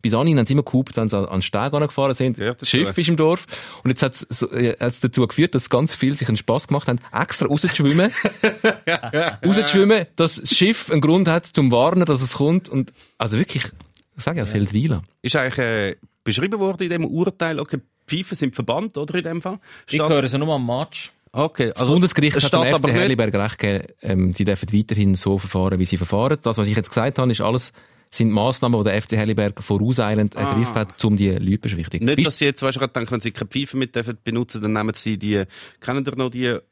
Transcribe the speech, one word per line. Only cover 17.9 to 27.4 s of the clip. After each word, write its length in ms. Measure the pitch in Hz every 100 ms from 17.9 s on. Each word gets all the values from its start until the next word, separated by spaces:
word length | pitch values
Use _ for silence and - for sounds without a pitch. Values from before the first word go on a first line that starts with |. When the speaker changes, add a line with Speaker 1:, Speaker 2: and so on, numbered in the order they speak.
| _ -
Speaker 2:
Pfeifen 300 | 156 190 180
sind 180 | 139
verbannt, 420 | - 113 131 214 -
oder, 180 | 147 180
in 80 |
dem 180 | 165 170
Fall? 160 | 185 196 _ - -
Speaker 3:
Ich 60 | 151
Speaker 2:
Statt 120 | 156
Speaker 3:
höre 180 | 147 131
sie 100 | 135
nur 160 | 156
am 120 | 147 120
Match. 440 | 123 156 - - _ _
Speaker 2:
Okay, 380 | 120 156 - 120
Speaker 1:
Das 100 | -
Speaker 2:
also 140 | 127
Speaker 1:
Bundesgericht 420 | 160 180 - 147 143
Speaker 2:
es 80 |
Speaker 1:
hat 80 | 135
dem 80 | -
Speaker 2:
steht 140 | 123
aber 20 | 156
Speaker 1:
F 80 |
C 80 | 143
Speaker 2:
nicht 80 | 117
Speaker 1:
Herliberg 340 | 196 127 110
recht 240 | 101 104 -
gegeben, 280 | 104 98 - -
ähm, 300 | - 95 92
die 120 | 87
dürfen 280 | 98 98 80
weiterhin 420 | 104 107 104 98 92
so 200 | - 98
verfahren, 400 | 92 95 92 92
wie 60 |
sie 120 | 92 90
verfahren. 420 | 85 98 127 151
Das, 160 | 117 110
was 100 | 104
ich 80 | 107
jetzt 120 | 104
gesagt 300 | - 120 -
habe, 120 | 127
ist 100 | 110